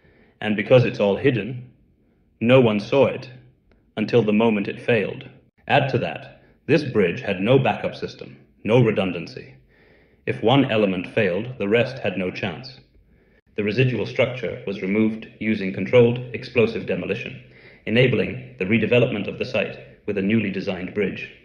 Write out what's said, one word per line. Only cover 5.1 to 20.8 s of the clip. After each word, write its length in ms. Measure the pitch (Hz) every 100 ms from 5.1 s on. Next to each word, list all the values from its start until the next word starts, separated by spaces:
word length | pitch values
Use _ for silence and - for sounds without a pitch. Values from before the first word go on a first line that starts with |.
| - - - _ _ -
Add 220 | 135 135
to 80 | -
that, 440 | 82 71 - - _ _ -
this 160 | 151
bridge 380 | 131 110 90 85
had 200 | - 95
no 180 | 101 131
backup 360 | 107 101 90 -
system, 420 | 90 - - - _ _
no 180 | 101 123
redundancy. 760 | 110 101 92 85 78 - - - _ _ _ _ _ _ -
If 160 | -
one 300 | 107 139 127
element 360 | 110 101 90 85
failed, 480 | - 98 90 120 -
the 100 | 101
rest 300 | 117 113 -
had 180 | 110 95
no 140 | 92
chance. 480 | - 104 73 - - _ _ _ _ _ _ _ -
The 80 |
residual 420 | 104 110 127 107 -
structure 580 | - 117 - 90 87 -
was 160 | 98
removed 460 | 92 107 110 110 - -
using 340 | 107 107 95
controlled 460 | 98 95 101 120 123 -
explosive 540 | 104 - 120 110 98 -
demolition, 540 | 92 87 - - - - - - - -
enabling 680 | 117 127 110 90 127 - -
the 80 | 92
redevelopment 640 | 113 107 120 117 104 92
of 100 | -
the 80 | -
site 320 | 104 98 - - - -
with 100 | 101
a 60 |
newly 260 | 95 113 101
designed 440 | 95 95 90